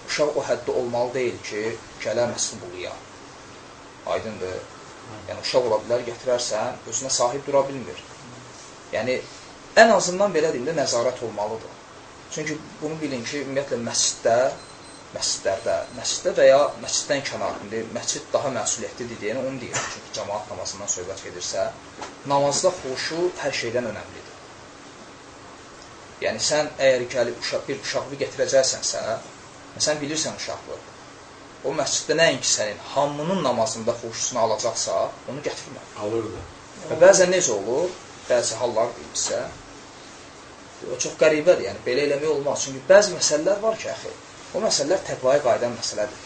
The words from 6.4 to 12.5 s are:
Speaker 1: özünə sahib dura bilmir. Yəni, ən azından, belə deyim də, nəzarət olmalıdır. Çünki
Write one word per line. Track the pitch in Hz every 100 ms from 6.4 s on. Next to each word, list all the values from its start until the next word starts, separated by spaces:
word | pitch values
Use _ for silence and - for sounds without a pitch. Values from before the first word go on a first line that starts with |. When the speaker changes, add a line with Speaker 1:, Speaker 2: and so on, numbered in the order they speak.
| - 107 - 131 117
Speaker 1:
özünə | - 131
sahib | - 123 139 143
dura | 139 135
bilmir. | 139 98 - - - - - - - - - -
Yəni, | 104 117 127 - - - - - -
ən | 226
azından, | 196 175 180 202
belə | 160 160
deyim | 139 127
də, | 165
nəzarət | 127 120 120 120
olmalıdır. | 113 104 107 113 - - - - - - -
Çünki | - 156